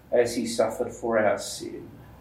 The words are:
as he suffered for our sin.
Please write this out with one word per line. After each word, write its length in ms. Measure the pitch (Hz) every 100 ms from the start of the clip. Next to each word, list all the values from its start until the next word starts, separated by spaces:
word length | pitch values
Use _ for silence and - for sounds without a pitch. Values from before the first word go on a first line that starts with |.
| -
as 260 | 120 117 127
he 100 | 113
suffered 440 | - 110 - 117
for 280 | - 120 110
our 180 | 104 -
sin. 500 | - - - - - - - -